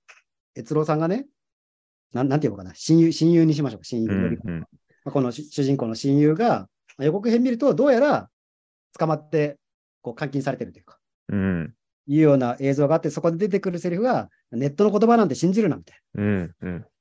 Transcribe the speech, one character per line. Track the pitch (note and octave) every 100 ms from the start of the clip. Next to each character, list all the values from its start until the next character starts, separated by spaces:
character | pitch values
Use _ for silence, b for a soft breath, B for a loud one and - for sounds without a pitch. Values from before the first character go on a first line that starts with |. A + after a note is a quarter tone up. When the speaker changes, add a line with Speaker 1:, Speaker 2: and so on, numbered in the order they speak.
| - - _ _ _
Speaker 1:
悦 | - A2+
郎 | D3+
さ | D#3 D3+
ん |
が | E3
ね、 | A3 C#4+ _ _ _ _ _ _ _ _
な | A#2+
ん、 | C3+
な | D3
ん |
て | C#3+
い |
う |
の | G2
か |
な、 | F#2
親 | - - E3
友、 | E3
親 | D#3+ D#3+
友 | E3+
に | D#3+
し | D3
ま | C#3
し |
ょ | G#2
う |
か、 |
親 | - A#2+
友。 | A2+
Speaker 2:
う |
ん、 | F#2+ F2+ E2
う | G2
ん。 | E2
Speaker 1:
ま | - _ _ _ C#3
あ、 |
こ | C#3+
の | B2
主-、 | A#2
主 | D3+ -
人 | C3+ C3+
公 | A#2
の |
親 | A2+ C#3 C#3+
友 | D3+
が、 | D#3+ A#3 A#2 F#2+ _ _ -
ま |
あ、 |
予 | C#3
告 | - A3+
編 | A#3+
見 | B3+
る | A#3
と、 | C#4+
ど | D#3 C#4
う |
や | B3
ら | D4 C3+ F#2+ _ _ _ _ _ _ -
捕 | D#3+
ま |
っ | D3+ D3+
て、 | D#3+ D3 C#3+ _ _ _ _
こ | A#2+ A#2
う、 |
監 | D3
禁 | C#3
さ | C3+
れ | B2
て |
る | G2
と | -
い |
う |
か、 | _ _ _ _ -
Speaker 2:
う | G2+
ん。 | F#2+ F2 D#2+ - _ _ -
Speaker 1:
い | D3+
う |
よ | D#3
う | C#3
な | B2 B2
映 | C#3
像 | C#3 C#3+
が | D#3+
あ |
っ |
て、 | D#3
そ | -
こ | E3+
で | E3
出 | G#3
て | F#3+
く | G3
る | F3
セ | F3+
リ | F3
フ |
が、 | B3 E3 G2 _ _
「ネ | A#2 C#3
ッ |
ト | C#3+
の | G#3
言 | G3+ A3+
葉 | A#3
な |
ん | F#3
て |
信 | B2+ E3+
じ | G3
る | G3+
な」 | G2+
み |
た | -
い | _ _
な。 | -
Speaker 2:
う | G#2
ん、 | G2 F2 -
う | F2+
ん。 | E2+ - _